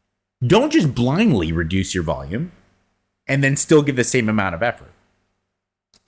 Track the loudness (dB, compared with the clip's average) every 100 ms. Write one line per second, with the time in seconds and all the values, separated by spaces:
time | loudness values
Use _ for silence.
0 | _ _ _ -4 2 2 4 2 0 0
1 | 0 2 2 2 0 -2 -2 -2 -2 -4
2 | -4 -6 -6 -8 -8 -14 _ _ _ _
3 | _ _ -4 0 0 0 4 4 4 -2
4 | -2 0 0 0 -2 -2 -4 -6 -14 _
5 | _ _ _ _ _ _ _ _ _ _